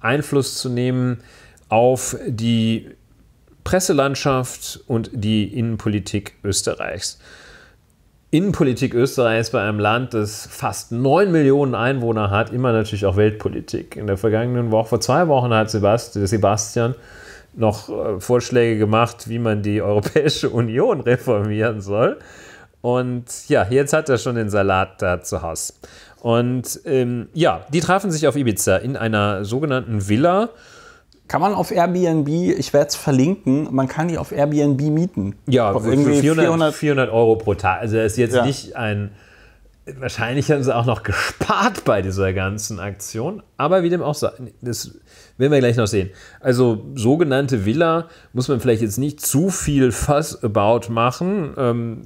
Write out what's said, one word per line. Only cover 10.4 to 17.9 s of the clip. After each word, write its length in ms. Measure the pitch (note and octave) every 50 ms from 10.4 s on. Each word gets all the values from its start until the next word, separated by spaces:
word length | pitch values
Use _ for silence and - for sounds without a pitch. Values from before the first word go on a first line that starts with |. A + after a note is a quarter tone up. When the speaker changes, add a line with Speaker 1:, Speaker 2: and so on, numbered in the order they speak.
| - -
Speaker 1:
fast 400 | - - - A2+ G2 - - -
neun 420 | A#2+ A#2 B2+ C3+ C#3+ F3 G#3 G3+ E3+
Millionen 420 | D#3+ D3 C3+ C3+ C#3+ C#3+ C3 B2
Einwohner 560 | G2+ A2+ B2+ C#3 C3+ A#2+ A#2 A2+ A2 G#2+ G2
hat, 200 | G2 G#2 A2+ A2
immer 220 | - B2 B2+ B2+ A2+
natürlich 320 | A2 G#2+ - - G2+ G2+
auch 120 | G2 F#2
Weltpolitik. 800 | G2+ G#2+ A2 G#2+ G#2+ - - A2 - - - - - - - -
In 100 | - G#2
der 100 | G#2 G2
vergangenen 540 | F#2+ - A2+ G#2 A2 A#2 B2 B2 A#2+ A#2+ A#2
Woche, 180 | A2 A2 A2+ A#2
vor 120 | B2 A2+
zwei 280 | - - B2+ D#3 F3+ D#3+
Wochen, 240 | C#3+ C3 B2 B2 A2+
hat 160 | A2 A2 G#2+
Sebast-, 440 | - G#2+ G2 G2+ G#2+ A#2 - - - G#2+ G2+
Sebastian 680 | F#2 A2+ G#2+ F#2+ G2 G#2 G#2+ - - - A#2+ A#2 A#2 C3 - - - - - - - - - - _ -
noch, 340 | - A2+ G#2+ G#2 G#2+ - -